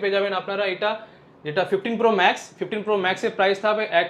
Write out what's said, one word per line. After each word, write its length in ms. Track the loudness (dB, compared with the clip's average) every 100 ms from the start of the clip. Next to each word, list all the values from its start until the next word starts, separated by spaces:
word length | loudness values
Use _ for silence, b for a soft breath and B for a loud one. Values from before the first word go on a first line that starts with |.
পেয়ে 140 | 0 0
যাবেন 160 | 0 -2
আপনারা 240 | -4 -2 -2
এটা, 160 | -2 -2 -4 B B B B -6
যেটা 160 | -2 0
ফিফটিন 240 | 0 -2 2
Pro 100 | 2 4
Max, 140 | 4 2 -6 -10
ফিফটিন 240 | -6 -4 -2
Pro 80 | 0
Max 120 | 0 0 -2
এর 60 | 2
প্রাইস 180 | 2 2
থাকবে 200 | 0 0 0
এক 60 | 0